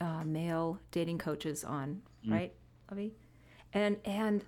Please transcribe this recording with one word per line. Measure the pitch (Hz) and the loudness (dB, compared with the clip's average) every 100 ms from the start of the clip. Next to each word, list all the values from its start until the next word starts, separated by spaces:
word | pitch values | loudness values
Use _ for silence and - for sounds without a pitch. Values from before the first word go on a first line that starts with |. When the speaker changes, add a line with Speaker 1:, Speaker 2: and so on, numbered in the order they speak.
Speaker 1:
uh, | 170 160 156 | -2 -2 -2
male | 156 170 165 165 185 - | -2 0 0 0 -2 -2
dating | 175 165 170 | 0 0 0
coaches | 160 151 156 156 | -2 -2 -2 -4
on, | - 143 135 180 - - 156 | -4 -4 -4 -6 -10 -8 0
Speaker 2:
Mm. | |
Speaker 1:
right, | 107 180 - - - - | 2 0 -8 -20 -20 -12
Avi? | 196 214 - - - - - - | -6 -6 -8 -20 -20 -20 -20 -4
And, | 202 208 208 - | 2 4 2 0
and | 202 214 208 | 0 2 2